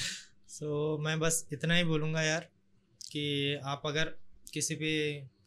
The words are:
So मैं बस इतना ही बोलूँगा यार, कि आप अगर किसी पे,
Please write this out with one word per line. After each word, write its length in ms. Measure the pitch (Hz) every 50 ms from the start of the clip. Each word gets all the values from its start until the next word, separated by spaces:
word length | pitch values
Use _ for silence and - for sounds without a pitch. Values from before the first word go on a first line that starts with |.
| - - - - - - - - - - - -
So 400 | 156 151 147 147 151 156 156 151
मैं 200 | 151 156 160 160
बस 280 | 160 160 160 - - - 147
इतना 220 | 135 - 160 170
ही 80 | 175 180
बोलूँगा 380 | 165 160 151 151 156 160 160
यार, 280 | 160 156 156 165 - - _ _ _ _ _ _ _ _ _ _ - -
कि 440 | - 151 147 147 143 143 139 139 143 143 131
आप 180 | 139 143 139 -
अगर 180 | 156 143 156 160 160 - - - - - - - - -
किसी 220 | 156 147 - 160
पे, 480 | 147 156 156 156 151 151 147 147 143 139 131 - _ _